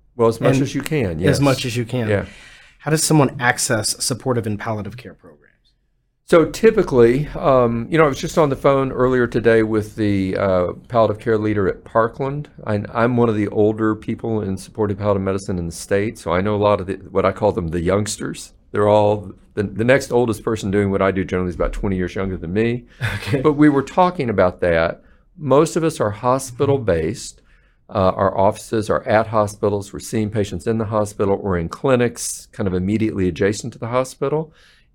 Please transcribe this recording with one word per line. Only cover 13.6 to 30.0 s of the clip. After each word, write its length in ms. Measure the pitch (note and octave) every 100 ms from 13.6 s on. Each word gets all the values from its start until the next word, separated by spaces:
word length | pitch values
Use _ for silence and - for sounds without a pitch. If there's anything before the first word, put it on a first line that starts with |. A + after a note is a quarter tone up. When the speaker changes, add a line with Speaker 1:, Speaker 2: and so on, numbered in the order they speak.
| G#2 G#2+ A2 G#2+
Speaker 1:
people 460 | - G#2+ A#2 A2
in 140 | G2 F#2+
supportive 420 | - - G#2 G2+
palliative 240 | G#2 G2
medicine 360 | F#2+ F#2+ - F2+
in 80 | E2+
the 60 |
state, 460 | - - G2+ A2 A#2
so 120 | E2
I 100 | F2+
know 140 | G#2
a 80 | G#2
lot 180 | G#2 G2
of 60 | F2+
the, 80 | F#2+ -
what 140 | F#2
I 80 | F#2+
call 180 | - G#2
them 180 | F2+ E2+
the 120 | F2
youngsters. 720 | E2+ G2 G#2 - C3+ D#3+ - _ _
They're 160 | G#2 G#2
all, 460 | G#2+ G#2 G#2+ F#2+ - _
the, 100 | -
the 180 | G2 G2
next 300 | A#2+ C3+ -
oldest 320 | A#2+ A#2+ G#2
person 260 | B2 A2 G2+
doing 220 | G2+ G2
what 100 | F#2+
I 80 | F#2+
do 140 | F#2+
generally 240 | E2+ F#2 F2+
is 80 | D#2
about 160 | F2
twenty 240 | - G2+ F#2
years 180 | F2
younger 220 | G2+ F#2+ F2
than 160 | E2
me. 340 | G2+ A#2 B2 A#2+ - A2
Speaker 2:
Okay. 260 | G2+ G2+ C3+
Speaker 1:
But 140 | D3+
we 140 | C#3+ D3+
were 140 | C#3
talking 480 | C3+ - F3+ F3+ A#2+
about 300 | G2+ F2+ -
that. 400 | F2 E2 E2+ - _ _ _ -
Most 380 | D3 C3+ D#3+
of 80 | F3
us 160 | D#3+ -
are 120 | G#2+
hospital-based. 1300 | G2+ B2 C3 B2 A#2+ C#3 C#3 A2 E2 E2 A#2+ - - _ _ _ _ _
Uh, 220 | G#2 F#2
our 240 | G2 G2 -
offices 500 | G2 G#2+ - A2+ G2+
are 140 | D#2+
at 240 | B2+ G#2+ G2+
hospitals. 640 | A2 G#2 G#2 G#2 G2+ G2
We're 60 |
seeing 320 | -